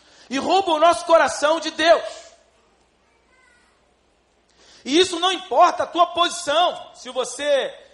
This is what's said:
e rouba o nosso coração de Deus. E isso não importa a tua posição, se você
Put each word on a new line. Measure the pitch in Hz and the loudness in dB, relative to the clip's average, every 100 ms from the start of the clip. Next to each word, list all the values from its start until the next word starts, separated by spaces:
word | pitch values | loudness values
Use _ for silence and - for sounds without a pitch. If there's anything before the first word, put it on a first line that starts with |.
| _ _ - | _ _ -8
e | 269 | -6
rouba | - 370 370 | 0 0 0
o | 302 | 2
nosso | 339 339 | 2 2
coração | - 330 269 - 294 320 | 4 4 4 0 0 0
de | 311 | -4
Deus. | - 320 320 - - - _ _ _ _ _ _ _ _ _ _ 1017 1017 _ _ _ _ _ _ _ _ _ _ _ _ - | 0 2 2 0 -14 -20 _ _ _ _ _ _ _ _ _ _ _ _ _ _ _ _ _ _ _ _ _ _ _ _ -16
E | 240 302 | -2 0
isso | 370 330 | 0 -2
não | 359 | -4
importa | 359 - 254 339 320 | -4 -2 2 4 2
a | 285 | -2
tua | 330 349 | 0 0
posição, | 339 339 - - 311 349 - - | 0 -4 -4 -4 0 0 -2 -12
se | - 247 | -20 -12
você | 254 240 - 294 277 196 - - | -8 -8 -6 -2 -2 -2 -10 -20